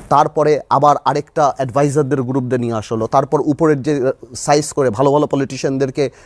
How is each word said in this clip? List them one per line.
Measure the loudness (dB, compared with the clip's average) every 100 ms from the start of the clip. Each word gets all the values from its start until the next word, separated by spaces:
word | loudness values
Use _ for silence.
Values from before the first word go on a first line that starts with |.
| 0
তারপরে | 2 2 0 0 0 0
আবার | 2 4 2
আরেকটা | 0 -4 -4 0 0 0
অ্যাডভাইজারদের | -2 0 0 0 0 -2
গ্রুপদের | -2 -2 -2 -2
নিয়ে | -2
আসা | -4 -4
হলো, | -4 0
তারপর | 0 0 0
উপরের | 0 0 2 0
যে | -2 -2 -2 -4 -10 -6
সাইজ | 0 2 0
করে | 0 0
ভালো | 2 2
ভালো | 2 2
পলিটিশিয়ানদেরকে | -2 -4 -4 -4 -2 -2 -2 -4 -6